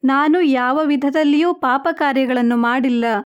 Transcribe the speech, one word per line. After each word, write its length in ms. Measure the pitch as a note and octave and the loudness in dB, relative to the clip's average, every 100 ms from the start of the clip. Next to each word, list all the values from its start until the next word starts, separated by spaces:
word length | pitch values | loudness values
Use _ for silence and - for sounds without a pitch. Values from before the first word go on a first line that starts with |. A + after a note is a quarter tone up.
ನಾನು 380 | C4 C4+ D4+ E4+ | 0 0 2 2
ಯಾವ 380 | E4 C4 B3 C#4+ | 2 0 0 0
ವಿಧದಲ್ಲಿಯೂ 680 | D#4 D4 C#4+ D4 D4+ D4 E4+ | 0 0 0 0 2 2 0
ಪಾಪ 340 | F4+ C4+ C4 C#4 | -2 -2 -2 -2
ಕಾರ್ಯಗಳನ್ನು 640 | E4 D4 C4 C4 B3+ A#3+ A#3+ | -2 -2 0 0 0 0 0
ಮಾಡಿಲ್ಲ. 480 | A#3 B3+ C4 A#3+ A#3 G#3+ - | 0 0 0 -2 -2 -4 -6